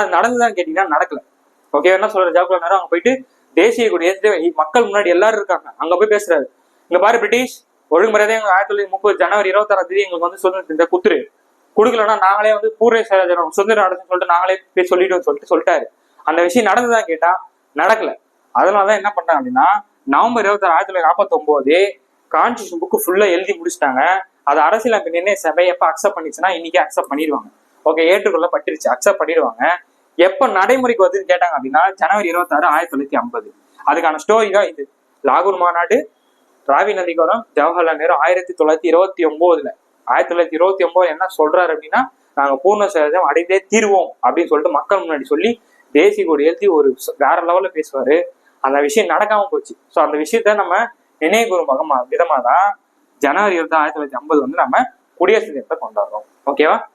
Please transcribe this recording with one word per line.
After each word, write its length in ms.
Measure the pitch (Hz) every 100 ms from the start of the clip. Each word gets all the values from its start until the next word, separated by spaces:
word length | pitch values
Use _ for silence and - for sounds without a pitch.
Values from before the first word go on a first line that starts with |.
அது 80 | 196 175
நடந்துதான் 380 | 226 247 233 185
கேட்டீங்கன்னா, 300 | 160 165 190 151
நடக்கல. 240 | - 143 - _ _ _ _ 147
ஓகே, 140 | 165 190
என்ன 100 | 208
சொல்ற 240 | 196 180 170
ஜவஹர்லால் 280 | 180 185 170
நேரு 120 | 190
அங்க 100 | 170
போயிட்டு 240 | 170 240 262 - _ _
தேசிய 360 | 160 214 233 220
கொடி 200 | 175 170
ஏத்திட்டு 440 | 190 214 180 170
மக்கள் 340 | 160 156 247 214
முன்னாடி 180 | 202 185 175
எல்லாரும் 240 | 214 214
இருக்காங்க, 340 | 196 170 131 -
அங்க 160 | 156 180
போய் 140 | 214 208
பேசுறாரு. 300 | 202 156 131 _ _ _ -
"இங்க 100 | 175 202
பாரு 120 | 226
பிரிட்டிஷ், 320 | 202 233 254 - _ _ - 160
ஒழுங்கு 160 | 220
மரியாதை 220 | 214 214 226
எங்க 160 | 214
ஆயிரத்தி 200 | 185 202
தொள்ளாயிரத்தி 200 | 208 196 190
முப்பது 220 | 208 180
ஜனவரி 260 | 180 208 190
இருபத்தாறாம் 360 | 196 208 190 175
தேதி 140 | 196 196
எங்களுக்கு 220 | 175 175
வந்து 140 | -
சுதந்திரத்தை 420 | 190 190 175 156 165
கொடுத்துரு, 280 | 185 208 151 120 _ _ _ _ -
கொடுக்கலன்னா 380 | 220 233 214 214 185
நாங்களே 240 | 208 214
வந்து 160 | 214 220 -
பூர்ண 220 | 233 226 214
சுயராஜ்யம் 440 | 190 180 175 160 196
சுதந்திரம் 280 | 202 214 185
அடைஞ்சுன்னு 260 | 185 185
சொல்லிட்டு 220 | 180 180
நாங்களே 220 | 175 185 190 - -
போய் 140 | 180
சொல்லிட்டோம்னு" 360 | 185 185 180 165
சொல்லிட்டு 240 | 143 -
சொல்லிட்டாரு. 320 | 160 175 160 123 _ _ _
அந்த 180 | - 165
விஷயம் 280 | 175 180 208
நடந்துதான் 380 | 214 240 226 180
கேட்டா 200 | 160 170 185 - _ _ 143
நடக்கல. 360 | 180 220 156 - _ _ _ 120
அதனாலதான் 440 | 170 202 196 214
என்ன 100 | 202 190
பண்றாங்க 240 | 170 151
அப்படின்னா, 280 | 135 254 170 208 - _
நவம்பர் 420 | - 143 220 240 196
இருபத்தாறு, 280 | 202 190
ஆயிரத்தி 180 | 165 190
தொள்ளாயிரத்தி 160 | 185 156
நாற்பத்தி 260 | 170 202 160
ஒன்பது 380 | 151 147 131 170 202 - _ _ _ 160
கான்ஸ்டிடியூஷன் 440 | 202 240 - 339
புக்கு 160 | 349 220 -
ஃபுல்லா 260 | 190 208
எழுதி 280 | 175 190 175
முடிச்சிட்டாங்க. 600 | 170 - 143 131 160 190 - _
அது 160 | - 151
அரசியலமைப்பு 600 | 151 220 240 214 170 170
நிர்ணய 140 | 190
சபை 340 | 196 165 156 180
எப்ப 200 | 180 170
அக்செப்ட் 280 | - 202 190
பண்ணிச்சுன்னா, 320 | 160 131 180
இன்னைக்கே 380 | 170 165 175 156
அக்செப்ட் 240 | - -
பண்ணிடுவாங்க. 400 | 147 156 131 - _ _ _ 151
ஓகே, 180 | 160 165
ஏற்றுக்கொள்ளப்பட்டுருச்சு, 760 | 202 208 170 170 151 - 156 -
அக்செப்ட் 300 | 208 208 190
பண்ணிடுவாங்க. 560 | 156 165 131 113 147 175 - _ _ -
எப்ப 320 | - 285 262
நடைமுறைக்கு 580 | 196 196 262 247 233 180
வருதுன்னு 260 | 196 190
கேட்டாங்க 240 | 180 175 147
அப்படின்னா, 360 | 131 151 190
ஜனவரி 340 | 185 160 208 175
இருபத்தாறு, 400 | 175 170 151 151
ஆயிரத்தி 300 | 151 170 135
தொள்ளாயிரத்தி 220 | 139 135
ஐம்பது. 340 | 120 120 107 - _ - -
அதுக்கான 300 | 156 160 156 -
ஸ்டோரி 240 | 220 214
தான் 160 | 196 180
இது. 220 | 160 139 _ _ _
லாகூர் 340 | 135 143 185 185
மாநாடு, 520 | 175 170 170 240 - _ _ _ _ _ -
ராவி 260 | 139 202
நதிக்கோரம், 540 | 190 180 165 165 226 - -
ஜவஹர்லால் 400 | 160 175 165 151
நேரு 180 | 165 156
ஆயிரத்தி 360 | 160 185 175 175
தொள்ளாயிரத்தி 280 | 156 160 175
இருபத்தி 400 | 165 190 190 160
ஒன்பதுல. 440 | 151 175 160 135 - _ _
ஆயிரத்தி 320 | - 135 175 170
தொள்ளாயிரத்தி 180 | 165
இருபத்தி 300 | 156 180 190 170
ஒன்பதுல 220 | 175 175
என்ன 180 | 156 185 -
சொல்றாரு 400 | 156 175 170 151
அப்படின்னா, 240 | 156 220 262 - _ -
"நாங்க 240 | 139 135
பூர்ண 220 | 180 208 196
சுயராஜ்யம் 440 | 165 151 175 156
அடைந்தே 260 | 156 175 190 -
தீருவோம்" 400 | 214 214 196 - -
அப்படின்னு 220 | - 165 165
சொல்லிட்டு 260 | 151 175
மக்கள் 280 | 143 - 196
முன்னாடி 220 | 170 151
சொல்லி, 400 | - 147 208 233 _ _ _
தேசிய 340 | 143 196 208 165
கொடி 200 | 147 151
எழுதி 220 | - 202
ஒரு 280 | 156 139 127 -
ச-, 100 | -
வேற 240 | 139 170
லெவல்ல 380 | 170 180 190 156
பேசுவாரு. 440 | 151 135 131 160 175 - _ _
அந்த 200 | 135 139
விஷயம் 380 | 147 175 180 165
நடக்காம 300 | 208 214 196
போச்சு. 260 | - - - _
So, 160 | 175
அந்த 140 | 147 151
விஷயத்த 380 | 151 226 208 208
நம்ம 320 | 180 190 233 - _ -
நினைவு 300 | 156 214 226
கூறும் 180 | 180 156
வகமா-, 460 | 135 156 131 127
விதமா 280 | 156 170 143
தான் 360 | 120 156 202 202 _ _ _ _
ஜனவரி 360 | 139 170 208
இருபத்தாறு, 300 | 175 156 160
ஆயிரத்தி 160 | 151 160
தொள்ளாயிரத்தி 200 | 143 127
ஐம்பது 220 | 151 151
வந்து 140 | 131 170
நம்ம 300 | 139 196 - - _ -
குடியரசு 360 | 185 220 208
தினத்தை 260 | 139 - 165
கொண்டாடுறோம். 680 | 113 107 101 107 - _ 139
ஓகேவா? 320 | 143 156 180 -